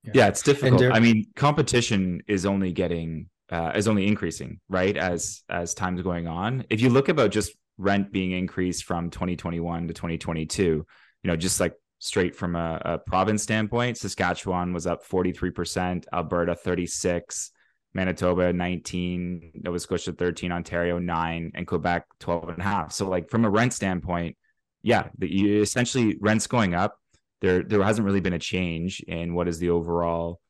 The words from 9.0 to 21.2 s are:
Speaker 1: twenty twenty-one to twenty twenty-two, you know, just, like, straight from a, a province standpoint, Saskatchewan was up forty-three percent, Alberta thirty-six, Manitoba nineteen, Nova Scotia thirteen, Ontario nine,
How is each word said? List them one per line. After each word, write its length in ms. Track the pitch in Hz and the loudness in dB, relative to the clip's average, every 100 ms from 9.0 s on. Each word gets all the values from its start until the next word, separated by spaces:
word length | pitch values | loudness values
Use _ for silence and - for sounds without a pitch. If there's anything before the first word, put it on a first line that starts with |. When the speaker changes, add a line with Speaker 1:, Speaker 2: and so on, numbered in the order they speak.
| 85 | -4
Speaker 1:
twenty 260 | - 90 87 | -4 -4 -4
twenty-one 520 | 87 85 85 85 85 | -4 -4 -4 -4 -6
to 40 | |
twenty 240 | 80 85 82 | -6 -6 -6
twenty-two, 720 | - 80 78 - 90 78 - - _ _ | -4 -6 -4 2 2 2 -2 -18 _ _
you 60 | 92 | -2
know, 80 | 82 | 0
just, 240 | 90 - | 0 0
like, 140 | 87 - _ _ | -2 -2 _ _
straight 360 | - 101 90 | -4 0 0
from 200 | - 90 | -2 -4
a, 260 | 85 82 80 | -2 -2 -4
a 140 | 85 82 | -4 -4
province 440 | - 95 95 107 | -2 0 2 0
standpoint, 560 | - 110 107 117 123 113 | 0 -2 0 0 -2 -4
Saskatchewan 760 | 98 - 90 87 101 90 90 | -8 -2 0 0 -2 -2 -2
was 140 | 87 85 | -2 -2
up 180 | 85 | -4
forty-three 460 | - 92 90 85 92 | -2 0 0 0 -4
percent, 560 | - 85 - 90 90 - | -4 -4 -2 -2 -2 -4
Alberta 400 | 87 80 87 87 | -4 -2 0 0
thirty-six, 960 | 85 92 90 87 - 92 87 - - - _ _ _ _ | -2 -2 -2 -2 -2 -2 -2 -4 -10 -10 _ _ _ _
Manitoba 640 | 95 92 87 90 90 90 | -2 -2 0 0 2 2
nineteen, 960 | 87 87 90 - 90 87 90 87 87 80 | 2 -2 -4 -6 -4 -4 -4 -6 -8 -12
Nova 240 | - 90 87 | -10 -6 -6
Scotia 340 | - 90 - | -4 -4 -4
thirteen, 380 | 85 87 85 90 | -2 -2 -2 -4
Ontario 480 | 87 85 87 87 87 | -4 -4 -2 0 -2
nine, 540 | 87 85 | -2 -2